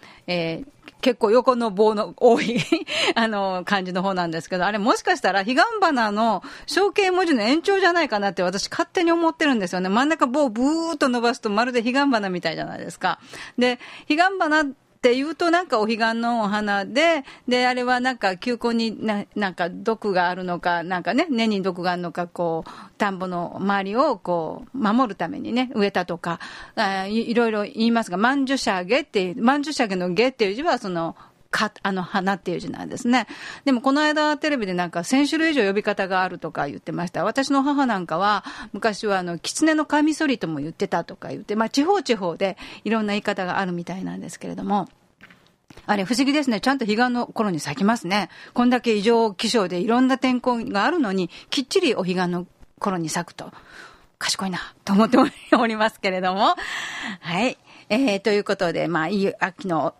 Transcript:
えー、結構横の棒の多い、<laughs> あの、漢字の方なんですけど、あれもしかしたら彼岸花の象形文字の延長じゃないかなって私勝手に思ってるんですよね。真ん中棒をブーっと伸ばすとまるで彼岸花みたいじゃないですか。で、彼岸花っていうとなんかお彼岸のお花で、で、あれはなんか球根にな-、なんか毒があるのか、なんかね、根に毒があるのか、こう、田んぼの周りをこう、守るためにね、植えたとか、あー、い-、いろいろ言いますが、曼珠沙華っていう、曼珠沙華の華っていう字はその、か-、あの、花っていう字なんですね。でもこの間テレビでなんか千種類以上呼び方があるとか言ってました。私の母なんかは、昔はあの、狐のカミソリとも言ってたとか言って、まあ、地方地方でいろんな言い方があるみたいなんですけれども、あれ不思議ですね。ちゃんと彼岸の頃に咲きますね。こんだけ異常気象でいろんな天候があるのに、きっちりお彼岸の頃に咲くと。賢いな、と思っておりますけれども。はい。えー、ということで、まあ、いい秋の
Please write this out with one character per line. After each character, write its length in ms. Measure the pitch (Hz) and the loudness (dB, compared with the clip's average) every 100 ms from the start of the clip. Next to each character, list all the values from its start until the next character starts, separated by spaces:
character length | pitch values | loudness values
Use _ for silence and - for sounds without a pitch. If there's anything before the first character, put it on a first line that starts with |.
| - - - | -20 -14 -6
え 360 | 175 165 165 - | -4 -2 -6 -10
ー、 20 | _ - - | _ -20 -2
結 140 | 262 240 | 0 2
構 160 | 208 | 4
横 240 | 247 254 240 | 4 4 2
の 160 | 233 | 0
棒 240 | 185 214 214 | 2 2 2
の 180 | 175 - | -4 4
多 220 | 233 233 | 6 6
い、 180 | 196 233 - 320 311 | 2 -2 0 -2 -2
<laughs> 280 | - 508 233 | -2 0 2
あ 120 | 226 | 0
の、 360 | 202 190 185 175 | 0 -2 -2 0
漢 180 | 202 | -2
字 80 | 185 | 0
の 120 | 180 | -2
方 100 | 196 | -2
な 140 | 180 170 | 0 -2
ん 40 | |
で 80 | 160 | -4
す 100 | - | -4
け 80 | 185 | -2
ど、 80 | 180 | 0
あ 60 | |
れ 60 | 214 | 0
も 180 | 220 440 | 2 2
し 80 | |
か 140 | 415 339 | 2 2
し 40 | |
た 100 | 190 | 2
ら 120 | 190 | 2
彼 120 | 196 262 | 2 2
岸 80 | 440 440 | 2 4
花 300 | 349 262 214 | 2 2 0
の 320 | 208 226 185 - - - | 2 0 0 -4 -16 -4
象 240 | 359 392 | 0 2
形 200 | 415 381 | 2 2
文 140 | 359 349 | 2 2
字 80 | |
の 80 | 254 | 2
延 200 | 214 311 | 2 2
長 180 | - 392 | 2 2
じ 60 | 370 | 4
ゃ 60 | |
な 120 | 349 | 2
い 60 | 294 | 0
か 100 | 208 | 0
な 120 | 196 | -2
っ 20 | |
て 100 | 180 | 0
私 260 | 180 196 - | -2 -2 -6
勝 180 | - 339 | -4 -2
手 160 | 381 | 2
に 80 | 339 | 4
思 180 | 339 330 | 4 2
っ 60 | 320 | 2
て 100 | 302 | 2
る 100 | 233 | 2
ん 40 | |
で 80 | 180 | 0
す 60 | |
よ 80 | 185 | -2
ね。 80 | 185 | 0
真 160 | 214 294 | 2 2
ん 40 | |
中 180 | 320 269 | 2 0
棒 180 | 294 277 | 2 2
を 40 | |
ブ 120 | 214 | 2
ー 320 | 269 320 330 302 | 2 2 0 0
っ 20 | |
と 120 | 277 | 0
伸 100 | 240 | 2
ば 140 | 233 | 0
す 80 | 262 | 0
と 80 | 220 | -2
ま 160 | 202 247 | 0 0
る 60 | |
で 100 | 240 | 0
彼 120 | 226 | 0
岸 60 | 262 277 | 2 2
花 180 | 226 196 | 2 0
み 120 | 180 | -2
た 100 | 165 | -4
い 40 | 160 | -4
じ 60 | |
ゃ 40 | 147 | -8
な 100 | - | -8
い 20 | |
で 120 | - | -12
す 100 | - | -4
か。 200 | 180 - - - - - | -4 -4 -8 -18 -8 0
で、 220 | 247 247 - - - | 0 0 -8 -10 -2
彼 100 | 302 | 2
岸 200 | 370 381 | 2 2
花 240 | 320 311 285 - _ _ | 2 2 0 -4 _ _
っ 20 | |
て 100 | 247 | 2
い 80 | 254 | 2
う 100 | 294 | -2
と 160 | 311 349 | 0 2
な 140 | 339 | 2
ん 40 | 359 | 2
か 120 | 220 | 0
お 60 | 214 | 0
彼 120 | 220 | 0
岸 160 | 226 | 0
の 300 | 226 233 233 | 0 -2 0
お 40 | 202 | 0
花 380 | 214 208 202 196 | -2 0 -2 0
で、 380 | 240 330 311 - - - | 2 2 2 -4 -10 -2
で、 180 | 247 247 | 2 2
あ 80 | |
れ 80 | 247 | 0
は 160 | 247 247 | 0 0
な 140 | 254 | 0
ん 40 | 247 | 0
か 180 | 196 180 | -2 -2
球 220 | 247 240 | -4 -2
根 120 | 233 233 | 0 0
に 280 | 226 - | -2 -2
な-、 220 | 220 208 - 208 | -2 -2 -4 -4
な 140 | 196 | -4
ん 60 | 175 | -2
か 120 | 175 | -4
毒 460 | 180 202 220 208 | -4 -4 -2 0
が 160 | 180 180 | 2 0
あ 60 | 180 | 0
る 80 | |
の 160 | 185 175 | -4 -2
か、 240 | 180 175 | 0 -2
な 160 | 165 180 | -2 -4
ん 40 | |
か 120 | - 247 | -2 -2
ね、 100 | 349 | 0
根 200 | 233 226 | 0 0
に 160 | 196 | 0
毒 180 | 185 180 | -2 -2
が 120 | 180 | -2
あ 20 | 175 | -2
る 80 | |
の 80 | 175 | -4
か、 160 | 180 175 | -6 -6
こ 360 | - 170 160 - | -4 -2 -2 -6
う、 20 | - - - | -16 -12 -4
田 100 | 202 | -2
ん 80 | 185 | -2
ぼ 80 | 185 | -4
の 280 | 175 170 - | -4 -6 -4
周 280 | 190 196 | 0 0
り 120 | 190 226 | 0 0
を 240 | 302 220 | 2 0
こ 440 | - 175 156 - - | -2 -2 -2 -8 -10
う、 60 | 262 | -2
守 320 | 202 233 247 | 2 2 2
る 60 | 185 | -2
た 120 | 175 | -6
め 120 | 175 | -6
に 140 | 185 | -4
ね、 180 | 240 254 | -2 -2
植 140 | 233 202 | 0 0
え 40 | |
た 140 | 196 180 | 0 -2
と 140 | 170 | -4
か、 200 | 170 165 - - - - | -4 -6 -8 -16 -8 -2
あ 300 | 196 190 196 | 0 -2 -2
ー、 20 | |
い-、 220 | 220 226 | -2 0
い 20 | |
ろ 140 | 233 233 | 2 2
い 40 | |
ろ 120 | 214 | 0
言 220 | 208 - 233 | -4 0 2
い 60 | |
ま 120 | 233 | 2
す 80 | 220 | 0
が、 80 | 180 | 0
曼 260 | 240 285 262 | 2 2 0
珠 140 | 269 | 0
沙 260 | 233 190 180 | 0 -2 0
華 140 | 254 | 0
っ 40 | |
て 200 | - 202 | 0 -2
い 80 | 185 | -2
う、 120 | 170 | 2
曼 180 | 233 285 | 2 2
珠 120 | 302 | 0
沙 140 | 277 220 | -2 -2
華 80 | 190 | 0
の 180 | 180 | 0
華 140 | 175 254 | 2 2
っ 40 | |
て 140 | - 196 | 2 -2
い 40 | |
う 20 | |
字 80 | 214 | 0
は 160 | 339 247 | 0 -2
そ 100 | 202 | -2
の、 280 | 170 165 - - _ - | -4 -4 -8 -20 _ -6
か-、 200 | - 214 - | -2 -2 -2
あ 80 | 196 | -4
の、 100 | 190 | -4
花 320 | 175 196 190 | -2 -2 0
っ 80 | 196 | -2
て 100 | 185 | -4
い 40 | 160 | -6
う 40 | |
字 120 | - | -6
な 120 | - | -10
ん 60 | 82 | -10
で 80 | - | -4
す 100 | 240 | 2
ね。 200 | 247 208 - - - 277 | 2 0 -10 -16 -4 0
で 60 | |
も 100 | 247 | 2
こ 100 | 262 | 2
の 100 | 285 | 2
間 340 | 302 302 302 294 | 2 2 0 0
テ 120 | 311 | -2
レ 80 | 277 | -2
ビ 80 | 196 | -2
で 80 | |
な 140 | 180 175 | -2 -2
ん 40 | |
か 120 | 170 | -4
千 240 | 170 262 190 | 0 2 2
種 100 | 320 | 2
類 120 | 320 | 2
以 20 | |
上 140 | 285 196 | 2 2
呼 60 | |
び 100 | 202 | 2
方 240 | 208 202 190 | 0 -2 0
が 160 | 185 | 0
あ 60 | 185 | 0
る 100 | 175 | -4
と 120 | - | -8
か 160 | - 147 | -4 -6
言 100 | 117 | -6
っ 20 | |
て 120 | - | -8
ま 140 | 160 175 | -6 -4
し 60 | |
た。 120 | 156 | -2
私 280 | 190 269 269 | -2 0 0
の 100 | 277 | 2
母 240 | 277 277 254 | 2 2 2
な 140 | 190 | 0
ん 80 | 170 | -2
か 100 | 160 | 0
は、 260 | 202 202 - - - | 2 0 -4 -16 -12
昔 320 | 202 226 190 214 | -2 -2 -2 0
は 140 | 190 | 0
あ 40 | |
の、 140 | 175 170 | -2 -6
狐 380 | - - 320 311 | -6 0 2 2
の 100 | 294 | 2
カ 160 | 294 | 2
ミ 140 | 302 294 | 2 2
ソ 100 | 311 | 0
リ 140 | 233 | 0
と 80 | 160 | -2
も 120 | 147 | -6
言 100 | 151 | -6
っ 20 | |
て 160 | - 196 | -4 -2
た 160 | 175 | -2
と 120 | 170 190 | -4 -10
か 120 | 131 | -12
言 120 | 139 | -10
っ 20 | |
て、 120 | - 208 | -4 -2
ま 100 | 220 | 0
あ、 40 | |
地 140 | 277 | 2
方 180 | 320 403 | 2 2
地 140 | 262 214 | 2 0
方 220 | 180 160 | -2 -2
で 200 | 190 - - - | -2 -4 -14 -8
い 60 | 208 | -2
ろ 120 | 226 | 0
ん 40 | 208 | 0
な 80 | |
言 60 | 208 | -2
い 20 | |
方 240 | 208 196 180 | -2 -2 -2
が 140 | - | -2
あ 60 | 185 | -2
る 80 | |
み 120 | 175 170 | -4 -6
た 120 | 185 | -8
い 60 | |
な 120 | 180 185 | -8 -10
ん 60 | |
で 80 | 170 | -12
す 100 | - | -12
け 80 | 185 | -12
れ 80 | 175 | -8
ど 80 | |
も、 240 | 196 202 - _ _ _ - - _ _ _ - - | -2 -2 -2 _ _ _ -20 -20 _ _ _ -10 -2
あ 100 | 202 | 0
れ 80 | |
不 120 | 185 247 | 0 0
思 100 | 262 | 2
議 80 | |
で 100 | 302 | 2
す 60 | 269 | 0
ね。 100 | 208 | 0
ち 80 | 262 | 0
ゃ 60 | |
ん 60 | 269 | 0
と 60 | 208 | 0
彼 120 | 214 | 0
岸 120 | 247 | 0
の 180 | 240 - | 0 -4
頃 220 | - 208 | -2 -2
に 100 | 156 | -2
咲 180 | 147 - | -4 0
き 60 | |
ま 120 | 202 233 | 2 2
す 120 | 170 | 0
ね。 220 | 202 170 - - | -2 -2 -10 -6
こ 120 | - 247 | 2 4
ん 40 | |
だ 120 | 247 | 4
け 140 | 240 208 | 2 2
異 60 | |
常 320 | 220 233 226 | 4 4 2
気 140 | 185 220 | 0 0
象 200 | 220 180 | 0 0
で 120 | 180 | -2
い 80 | 214 | 0
ろ 120 | 240 | 2
ん 80 | 254 | 4
な 100 | 262 | 2
天 240 | 262 247 | 0 0
候 160 | 254 240 | 0 -2
が 280 | 214 196 233 | -2 0 0
あ 60 | |
る 80 | 349 | 2
の 120 | 214 | 0
に、 180 | 190 175 - - | 0 -2 -6 -6
き 120 | 277 | -6
っ 40 | 262 | 0
ち 140 | 381 | 2
り 140 | 320 196 | 2 0
お 60 | |
彼 140 | 185 185 | -2 0
岸 120 | 175 | 0
の 180 | 180 180 - - - | -2 -8 -16 -20 -6
頃 180 | 208 185 | -4 -2
に 120 | 156 | -4
咲 180 | 180 170 | -6 -6
く 40 | |
と。 180 | - 151 - - - - - _ - | -12 -16 -16 -20 -20 -20 -20 _ -8
賢 260 | - - 196 | -4 -4 -4
い 60 | |
な、 80 | 175 - - - | -6 -10 -10 2
と 80 | |
思 120 | 196 220 | 4 6
っ 40 | |
て 80 | 277 - - - 240 | 6 4 0 0 2
お 80 | 226 | 2
り 100 | 214 | 0
ま 140 | 220 | -2
す 100 | - | 0
け 120 | 196 | -4
れ 100 | 185 | -2
ど 140 | 185 190 | 0 2
も。 200 | 269 359 - - - - 254 185 | 2 2 -4 -8 -10 -10 -10 -10
は 260 | 160 175 254 | -6 -2 -2
い。 100 | - _ - - | -4 _ -14 -2
え 280 | 214 277 196 | 0 2 0
ー、 20 | |
と 100 | 226 | 2
い 80 | 208 | 0
う 60 | |
こ 120 | 202 196 | 0 0
と 160 | 175 | 0
で、 160 | 160 156 | 0 0
ま 160 | 170 | 0
あ、 40 | 160 | 0
い 160 | 202 | 0
い 100 | 196 - | 0 -2
秋 280 | - - - | -6 -4 -4
の 280 | 156 135 | 0 -2